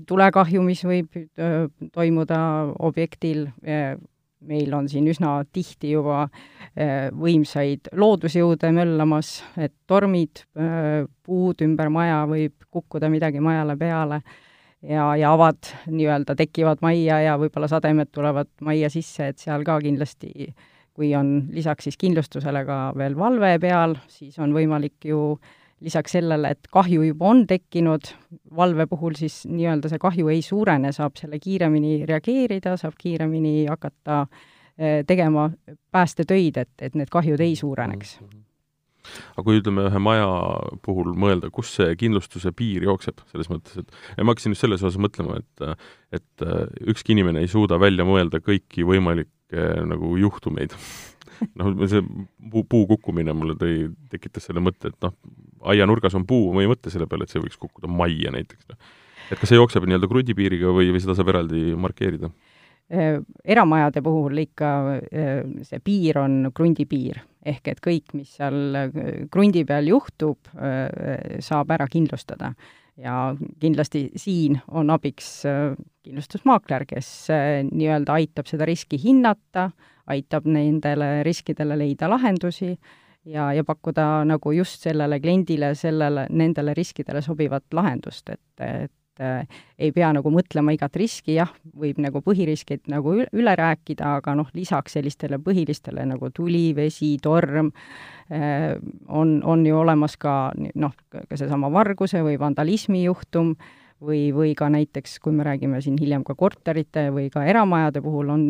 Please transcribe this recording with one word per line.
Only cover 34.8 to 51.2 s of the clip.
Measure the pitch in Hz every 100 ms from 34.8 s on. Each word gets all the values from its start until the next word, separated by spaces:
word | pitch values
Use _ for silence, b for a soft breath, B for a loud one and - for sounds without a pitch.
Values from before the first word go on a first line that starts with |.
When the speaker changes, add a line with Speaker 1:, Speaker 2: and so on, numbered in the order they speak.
| 156 151
Speaker 1:
tegema | 147 180 160 151 151 170 - 156 _
päästetöid, | 185 175 - - 190 165 135
et, | 123 _
et | 131
need | 151 139
kahjud | 175 160 147
ei | 170 156
suureneks. | 147 135 120 101 101 -
Speaker 2:
Mhm. | 101 104 107 _ _ _ _ B B B B
Aga | -
kui, | 95 110
ütleme, | 104 98 98
ühe | 98
maja | 101 110 101 90 87 50 - - -
puhul | 92 87 87
mõelda, | 101 92 -
kus | - 123
see | - 87 85
kindlustuse | 117 104 - - 90
piir | 82 117 95 90
jookseb, | 95 - - _
selles | - 82
mõttes, | 82 - 90
et | - B B
ja | -
ma | 110
hakkasin | 117 110
just | 101
selles | 113 92 95
osas | 92
mõtlema, | 101 - 82 -
et, | - _ 71 80 b b b
et, | - - _ 85
äh, | 85 78 - -
ükski | 110 - 107
inimene | 90 80
ei | 90
suuda | 107 104 85
välja | 98 92 90
mõelda | 95 85 82
kõiki | - 101 - - 85
võimalikke, | 95 90 85 78 _ _ 85 82 82 80
nagu, | 80 82 87
juhtumeid. | 101 - - - - - B B B
<laughs> | B